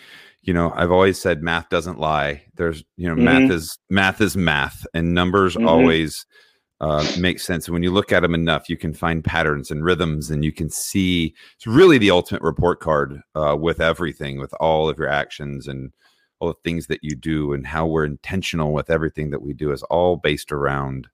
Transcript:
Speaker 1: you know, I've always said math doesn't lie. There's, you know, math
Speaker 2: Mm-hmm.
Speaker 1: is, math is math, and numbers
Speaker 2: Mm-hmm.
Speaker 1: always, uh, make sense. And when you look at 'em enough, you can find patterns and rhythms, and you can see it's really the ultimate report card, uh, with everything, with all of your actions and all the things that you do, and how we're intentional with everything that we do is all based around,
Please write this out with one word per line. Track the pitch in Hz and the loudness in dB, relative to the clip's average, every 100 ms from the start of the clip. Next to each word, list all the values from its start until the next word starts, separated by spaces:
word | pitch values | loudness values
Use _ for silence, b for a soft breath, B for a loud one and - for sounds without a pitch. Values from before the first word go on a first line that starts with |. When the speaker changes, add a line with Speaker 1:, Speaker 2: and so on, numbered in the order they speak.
| B B B B | B B B B
Speaker 1:
you | - | -2
know, | 85 85 | 0 0
I've | - 87 | 0 2
always | 90 95 90 | 4 4 2
said | 92 78 | 0 -2
math | 82 82 - | -2 -4 -2
doesn't | 87 85 71 | -4 -4 -4
lie. | 78 76 71 73 - | -2 0 -2 -6 -10
There's, | - 85 76 - - | -4 -4 -4 -12 -6
you | 87 | -4
know, | |
math | 80 82 85 | 2 4 6
Speaker 2:
Mm-hmm. | 87 | 4
Speaker 1:
is, | 85 80 - - | 2 -4 -12 -4
math | 95 95 - | 0 2 2
is | 101 98 | 0 2
math, | 82 71 69 - - | 0 0 -2 -6 -8
and | 82 85 | -2 0
numbers | 87 90 98 92 82 | 0 2 4 2 2
Speaker 2:
Mm-hmm. | 78 | 4
Speaker 1:
always, | 82 82 80 78 - - b b b b - | 6 6 4 -2 -6 -16 b b b b -6
uh, | 78 76 78 90 | -2 0 -2 0
make | 90 82 | -2 -2
sense. | - 85 85 | -4 -6 -4
And | |
when | 85 | -2
you | 90 | 0
look | 95 - | 0 2
at | 92 | 2
'em | 85 | 2
enough, | 85 82 76 - | 2 0 -2 -4
you | 82 | -6
can | 82 | -6
find | 76 85 82 | -4 -2 -2
patterns | - 85 78 73 - | -2 0 0 -2 -4
and | 76 | -2
rhythms, | 82 85 87 76 73 | 0 0 0 -2 -4
and | 76 | -2
you | 78 | -2
can | - 76 | -4 -6
see | - - 101 92 87 80 b b _ | -6 -4 0 2 0 -2 b b _
it's | 113 | 2
really | 127 185 135 | 6 8 8
the | 101 | 6
ultimate | 90 - 90 | 4 2 -2
report | 82 - 87 - | -2 0 0 0
card, | 82 76 69 71 - | 0 0 0 -8 -10
uh, | 76 76 73 | -4 0 0
with | 82 80 | 0 0
everything, | 82 80 82 - 71 69 | 0 0 -4 -6 -8 -8
with | 69 - | -10 -2
all | 80 78 80 | 0 2 0
of | 78 | -2
your | 69 | -2
actions | 71 - - 71 69 64 | -2 -4 -8 -10 -10 -10
and | 67 67 _ _ _ _ - | -10 -12 _ _ _ _ -8
all | 82 | -6
the | - | -4
things | 87 85 - | -6 -6 -6
that | 80 | -6
you | 76 69 | -6 -8
do, | 80 78 73 | -4 -2 -2
and | 69 67 | -6 -6
how | 80 82 | -4 -2
we're | 80 | 0
intentional | 76 69 - 95 - 85 76 | -2 -6 -6 -6 -4 -2 -2
with | 76 - | -2 0
everything | 80 78 - 76 | 0 -2 -4 -6
that | 71 | -6
we | 71 | -8
do | 65 76 | -6 -4
is | 69 | -4
all | - 85 90 85 | -2 2 2 2
based | 76 73 - | 0 -2 -4
around, | 73 69 69 69 67 - | -4 -2 -2 -4 -8 -12